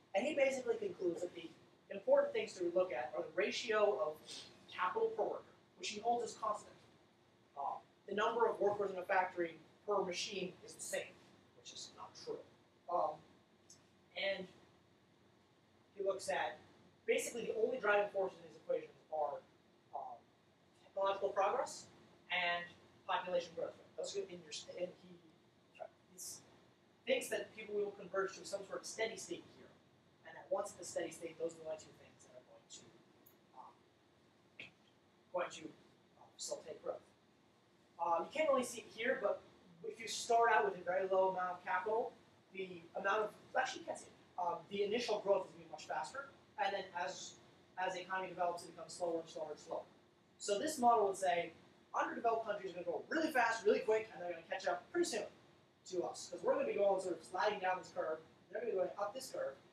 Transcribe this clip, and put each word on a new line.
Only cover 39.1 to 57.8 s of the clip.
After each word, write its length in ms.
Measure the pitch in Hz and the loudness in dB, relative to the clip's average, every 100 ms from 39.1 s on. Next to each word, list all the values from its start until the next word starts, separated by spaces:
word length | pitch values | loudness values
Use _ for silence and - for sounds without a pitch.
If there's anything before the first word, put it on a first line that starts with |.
| - | 2
but 220 | - - - - - - | 2 0 -4 -20 -20 -14
if 160 | - - | -10 -8
you 80 | 220 | -6
start 420 | - - 233 220 | -4 4 6 8
out 100 | 220 | 8
with 160 | 202 180 | 4 0
a 40 | |
very 220 | 175 190 190 | 0 2 4
low 160 | 190 185 185 | 6 6 4
amount 240 | 180 180 | 0 -2
of 40 | 190 | 0
capital, 480 | 185 214 220 254 - - - _ | 0 2 0 0 -4 -20 -20 _
the 260 | 190 185 175 - 190 | -8 -8 -8 -10 -4
amount 280 | 196 208 - | 0 2 0
of, 60 | - - 254 | -4 -4 0
actually 220 | - - | 0 -2
you 60 | - | -8
can't 120 | - | -10
see 100 | - | -10
it, 40 | - - - | -20 -12 -2
um, 240 | 175 170 - | -2 -2 -4
the 140 | 202 | 0
initial 360 | 196 240 233 208 | 2 2 2 0
growth 260 | 190 190 - | 4 2 2
is 60 | |
gonna 120 | 165 - | -10 -14
be 20 | |
much 160 | - - | -12 -6
faster, 440 | - - 269 - - - - | -4 -4 -6 -10 -14 -12 -2
and 80 | 202 | 0
then 120 | 196 190 180 | 0 -4 -4
as, 400 | 180 - - - - - - - | -4 -4 -12 -16 -20 -20 -12 -4
as 160 | 185 | -2
the 80 | 180 | -2
economy 280 | 180 185 180 | -2 -4 -2
develops, 360 | 170 175 170 | 0 0 0
it 60 | 170 | -6
becomes 200 | 165 160 | -14 -12
slower 260 | - 175 165 | -4 -2 -2
and 80 | - | -4
slower 220 | 170 156 | -8 -8
and 80 | 147 | -8
slower. 240 | - 127 - - _ _ _ - | -8 -8 -8 -16 _ _ _ -8
So 200 | - 202 | -2 0
this 200 | - 254 | 0 4
model 300 | 240 226 196 | 6 8 6
would 80 | 190 | 2
say, 360 | 185 170 170 - - - _ | 2 2 0 -6 -20 -20 _
underdeveloped 540 | 226 294 247 233 226 220 | -2 0 0 2 2 0
countries 240 | 196 185 | -4 -6
are 40 | 175 | -6
gonna 80 | 170 | -4
grow 160 | - - | -4 -2
really 220 | 320 311 | 0 2
fast, 360 | 254 233 202 196 | 4 4 4 4
really 140 | 254 | 4
quick, 280 | 208 220 220 | 6 2 2
and 100 | 190 | -8
they're 100 | 175 | -6
gonna 160 | 170 - | -6 -6
catch 180 | 185 190 | -4 0
up 240 | 175 - | -2 0
pretty 140 | 349 | 0
soon 240 | 349 226 - - - - _ _ - | 2 0 -4 -10 -20 -20 _ _ -6
to 140 | - | -2
us, 240 | - - - | -2 -4 -8
'cause 120 | 175 | -2
we're 120 | 427 | 2
gonna 120 | 294 233 | 4 4
be 80 | |
going 240 | 208 196 190 | 4 4 4
sort 180 | 185 165 | 0 -4
of 60 | |
sliding 360 | - 185 208 196 | -4 0 2 2
down 180 | 185 | 2
this 120 | 170 | 0